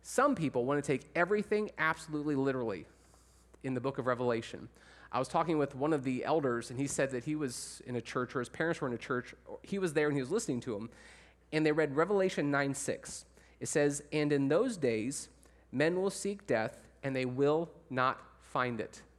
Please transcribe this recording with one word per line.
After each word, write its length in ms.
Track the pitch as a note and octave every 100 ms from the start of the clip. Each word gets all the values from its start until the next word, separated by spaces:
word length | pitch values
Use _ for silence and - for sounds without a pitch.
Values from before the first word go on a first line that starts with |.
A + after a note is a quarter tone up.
Some 320 | - - C#4+
people 300 | A3+ D3+ C3
wanna 180 | A#2+ D3
take 200 | C#3+ C3+ -
everything 560 | E3 F3 G#3 G3+ G#3+ G#3 -
absolutely 560 | D#3 E3 - D3+ D3
literally 520 | C#3+ C3+ C3 A2+ F#2 D2 - - - _ _ _ -
in 120 | C3+
the 60 | B2+
book 180 | B2 C#3
of 80 | B2
Revelation. 600 | A#2+ B2 A#2 A2+ - - - - - -
I 60 | B2
was 100 | C3
talking 300 | E3+ E3 D#3
with 160 | C#3
one 180 | C3 D3
of 120 | D3+
the 200 | C3 B2+
elders, 460 | - D#3 C3+ A#2 A#2
and 100 | B2
he 60 | C#3
said 240 | - C3+
that 140 | B2+
he 120 | A#2+ D3+
was 460 | C#3+ A#2+ - - -
in 100 | B2
a 40 |
church, 340 | - B2+ B2
or 40 | C#3
his 100 | B2
parents 320 | - E3 E3
were 80 | C#3
in 60 |
a 40 | A#2+
church, 360 | - B2+ - - -
or 120 | -
he 160 | - G3
was 140 | F#3
there 160 | D3+ D3+
and 80 | C#3+
he 60 |
was 80 | B2+
listening 300 | G3+ - B2
to 140 | B2
'em, 160 | G#2 A2+ - - - - _ _
and 140 | D#3 D#3
they 60 |
read 220 | D3+ D3+
Revelation 560 | C#3 E3+ G#3 F#3+ F#3 D3
nine 240 | C#3+ C#3
six. 520 | C3+ - C#3 - - - - - -
It 60 | B2
says, 360 | D#3 D3 C#3+ -
"And 220 | D3+ D3
in 160 | C#3+ C#3
those 300 | D#3+ B3+ G3+
days, 500 | C3+ A2+ A2+ - - - - - -
men 300 | B2 D#3 F3+
will 100 | G3
seek 360 | - G3+ G3+ -
death, 420 | A#2 A2 - - -
and 120 | C#3
they 120 | C3 B2+
will 440 | B2 C#3+ D#3 E3+ - -
not 280 | B2+ B2+ - - -
find 400 | - C#3 B2 A#2
it." 220 | - - -